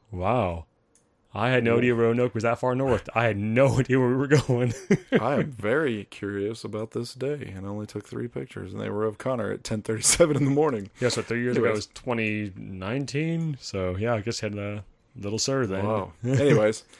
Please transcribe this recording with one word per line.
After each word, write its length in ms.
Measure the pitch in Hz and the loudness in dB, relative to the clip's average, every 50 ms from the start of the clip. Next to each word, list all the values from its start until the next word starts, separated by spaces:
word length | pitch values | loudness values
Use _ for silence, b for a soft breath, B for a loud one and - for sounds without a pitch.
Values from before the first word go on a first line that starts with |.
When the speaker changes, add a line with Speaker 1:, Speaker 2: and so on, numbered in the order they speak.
| _ - | _ -12
Speaker 1:
Wow. 540 | 98 90 90 101 123 123 104 90 85 82 - _ _ _ _ _ _ _ _ _ _ _ _ _ - | -8 -4 0 0 2 2 2 0 -2 -6 -10 _ _ _ _ _ _ _ _ _ _ _ _ _ -6
I 160 | 104 110 123 | -2 0 2
had 140 | 131 123 117 | 2 4 4
no 80 | 117 117 | 4 4
Speaker 2:
Cool. 40 | 120 | 4
Speaker 1:
idea 140 | 123 123 120 | 4 4 4
Roanoke 400 | 113 117 113 117 120 123 123 - | 4 4 2 4 2 2 0 0
was 100 | 113 104 | 0 0
that 140 | 117 120 - | 0 0 0
far 160 | - 127 123 | 0 0 0
north. 340 | 131 135 135 120 98 - - - | 0 2 2 2 0 0 -2 -2
I 120 | 113 117 | 0 2
had 120 | 113 104 101 | 2 2 0
no 300 | 104 110 113 120 139 131 | 0 0 4 4 4 6
<laughs> 120 | 110 127 | 4 4
idea 200 | 127 - 127 131 | 2 4 4 4
where 80 | 127 120 | 4 4
we 60 | 127 | 2
were 120 | 131 143 135 | 2 2 4
going. 460 | 147 143 - - 127 120 123 120 113 - - - 202 | 4 4 4 4 2 2 2 0 -2 -2 0 2 2
<laughs> 160 | - - - | 2 2 2
Speaker 2:
I 240 | 269 - 214 233 247 | 0 2 2 2 2
am 160 | 233 - 156 | 0 0 -2
very 540 | 131 101 95 104 123 156 165 135 113 104 98 | -4 -4 0 0 2 2 2 0 -2 -2 -6
curious 580 | - - - 107 101 101 101 101 107 117 - - | -10 -12 -8 -6 -4 -2 -2 -2 -4 -4 -6 -8
about 280 | 107 107 107 113 113 | -8 -6 -6 -6 -6
this 220 | - - 120 - - | -6 -6 -6 -8 -8
day, 400 | 123 127 139 147 143 107 101 95 | -6 -4 -4 -4 -6 -8 -10 -12
and 100 | 92 95 | -10 -10
I 40 | 101 | -8
only 160 | 104 107 104 | -8 -8 -8
took 220 | - - 107 - - | -8 -10 -12 -12 -10
three 200 | 120 117 120 120 | -10 -8 -8 -8
pictures, 460 | - - 135 - - 101 95 92 98 | -8 -10 -10 -10 -10 -12 -12 -10 -8
and 80 | 104 | -8
they 80 | 107 104 | -6 -4
were 160 | 104 104 110 | -4 -2 -2
of 120 | 110 104 - | -2 -4 -4
Connor 340 | - 131 131 120 104 101 | -4 -4 -2 -2 -2 -4
at 120 | 101 - - | -6 -6 -6
ten 180 | - 113 107 - | -6 -6 -4 -2
thirty-seven 520 | - 110 110 - - - - 170 156 147 131 | -4 -4 0 2 2 4 4 4 4 4 2
in 60 | 143 | 2
the 40 | 135 | 2
morning. 380 | 139 143 156 151 127 107 98 - _ - | 2 2 2 2 0 -2 -6 -8 _ -2
Speaker 1:
Yeah, 100 | 127 120 | -2 0
so 120 | - 117 | 0 -2
three 200 | 107 - 117 120 | -4 -4 -2 -2
years 140 | 120 123 123 120 | -2 0 0 2
ago 80 | 113 113 | 2 2
Speaker 2:
Anyways. 100 | 110 107 | 2 0
Speaker 1:
was 100 | - - - | -4 -8 -12
twenty 580 | - - 127 120 113 110 110 107 107 104 98 92 110 | -12 -6 -4 -2 -2 0 -2 -2 -2 -4 -6 -8 -10
nineteen. 1000 | 107 101 98 92 92 101 120 139 139 127 - 143 160 165 165 165 165 160 143 127 | -12 -12 -10 -8 -6 -4 -4 -4 -4 -4 -4 -4 -2 -2 -2 -2 -2 -4 -4 -6
So, 340 | - - - 98 92 92 90 95 | -8 -8 -4 -2 -2 -2 -2 0
yeah, 180 | 107 120 120 | 0 0 0
I 60 | 107 | 0
guess 200 | 95 117 113 - | -2 -4 -4 -4
you 80 | 110 107 | -4 -6
had 80 | 104 101 | -6 -6
a 260 | 101 101 104 104 98 - - _ _ _ - 117 | -6 -6 -8 -8 -12 -14 -20 _ _ _ -16 -10
little 220 | 104 101 107 113 | -8 -4 -4 -2
sir 260 | - 139 135 135 123 98 | -2 0 0 0 0 0
then. 180 | 95 95 98 | 0 -2 0
Speaker 2:
Wow. 280 | 104 110 104 92 92 - - | 0 0 -2 -2 -6 -8 -6
Speaker 1:
<laughs> 60 | - | -2
Speaker 2:
Anyways, 600 | 123 135 135 143 143 143 107 107 107 110 - - b b b | 0 2 4 4 6 6 6 6 4 2 0 -6 b b b